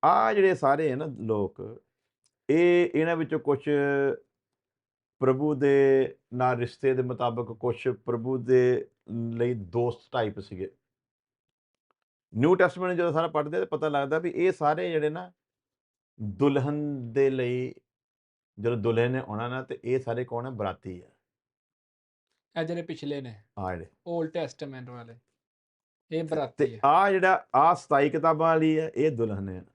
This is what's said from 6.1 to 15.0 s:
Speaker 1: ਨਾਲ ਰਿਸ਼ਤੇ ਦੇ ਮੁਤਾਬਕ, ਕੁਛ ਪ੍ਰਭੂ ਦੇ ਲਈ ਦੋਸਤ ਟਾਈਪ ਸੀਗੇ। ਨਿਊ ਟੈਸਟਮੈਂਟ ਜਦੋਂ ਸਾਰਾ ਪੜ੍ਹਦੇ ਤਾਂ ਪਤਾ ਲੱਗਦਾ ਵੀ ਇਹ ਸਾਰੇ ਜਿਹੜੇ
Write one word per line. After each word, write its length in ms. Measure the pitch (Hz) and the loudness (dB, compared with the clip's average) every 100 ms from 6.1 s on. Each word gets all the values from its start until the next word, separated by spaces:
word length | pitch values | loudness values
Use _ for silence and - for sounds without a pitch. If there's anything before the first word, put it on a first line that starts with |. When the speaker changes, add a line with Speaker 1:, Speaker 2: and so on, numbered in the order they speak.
| - _ | -4 _
Speaker 1:
ਨਾਲ 240 | 123 127 123 | -2 0 0
ਰਿਸ਼ਤੇ 360 | 120 - 135 | -4 -2 0
ਦੇ 80 | 131 | 0
ਮੁਤਾਬਕ, 500 | 123 127 123 117 117 | -2 -2 -2 -2 -8
ਕੁਛ 360 | 110 127 - 131 | -4 -4 -2 -4
ਪ੍ਰਭੂ 500 | 117 - 120 117 131 | -4 -4 -6 -2 -4
ਦੇ 500 | 117 127 127 123 - _ - 117 117 | 4 4 6 2 -2 _ -10 -8 -6
ਲਈ 200 | 117 120 | -2 -2
ਦੋਸਤ 580 | 120 92 110 120 113 _ | -2 -4 -2 -2 -4 _
ਟਾਈਪ 280 | 127 110 104 | -4 -4 -6
ਸੀਗੇ। 300 | 98 92 95 _ _ _ _ _ _ _ _ _ _ _ _ _ _ _ _ | -14 -10 -12 _ _ _ _ _ _ _ _ _ _ _ _ _ _ _ _
ਨਿਊ 200 | 107 147 | 0 2
ਟੈਸਟਮੈਂਟ 440 | 185 185 185 180 175 | 4 4 2 -4 0
ਜਦੋਂ 140 | 175 | 0
ਸਾਰਾ 160 | 156 165 | 0 -2
ਪੜ੍ਹਦੇ 300 | 156 147 170 | -2 -4 -4
ਤਾਂ 80 | 190 | -4
ਪਤਾ 220 | 151 156 | -2 -2
ਲੱਗਦਾ 300 | 143 139 156 | -2 0 -2
ਵੀ 120 | 175 | -2
ਇਹ 220 | - 180 | 0 -2
ਸਾਰੇ 380 | 180 151 156 180 | 0 0 0 -2
ਜਿਹੜੇ 200 | 160 | -2